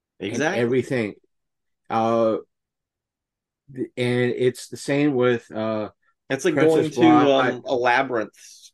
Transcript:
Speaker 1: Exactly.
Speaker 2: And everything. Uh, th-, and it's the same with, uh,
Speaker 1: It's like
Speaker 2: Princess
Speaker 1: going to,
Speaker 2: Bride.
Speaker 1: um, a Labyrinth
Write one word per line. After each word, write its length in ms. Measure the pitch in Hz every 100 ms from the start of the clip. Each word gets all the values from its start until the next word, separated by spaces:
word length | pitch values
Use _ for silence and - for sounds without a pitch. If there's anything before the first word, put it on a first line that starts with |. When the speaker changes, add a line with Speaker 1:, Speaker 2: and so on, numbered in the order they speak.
| _ _
Speaker 1:
Exactly. 380 | 98 113 151 190
Speaker 2:
And 60 | 120
everything. 480 | 127 123 131 107 - _ _ _ _ _ _ _
Uh, 480 | 113 113 117 113 107 - _ _ _ _ _ _ _ _ _ _ _ _
th-, 140 | 135 120 -
and 360 | 123 123 123
it's 360 | - 127 123 -
the 100 | 117
same 380 | - 143 147 131
with, 340 | 123 120 -
uh, 380 | 110 110 110 101 _ _ _ _
Speaker 1:
It's 140 | 135
like 120 | 185 151
Speaker 2:
Princess 180 | 156
Speaker 1:
going 180 | 160 156
to, 340 | 120 107 104 143
Speaker 2:
Bride. 280 | 135 127
Speaker 1:
um, 80 | 123 -
a 100 | 131
Labyrinth 580 | 120 123 135 120 104 _ - - -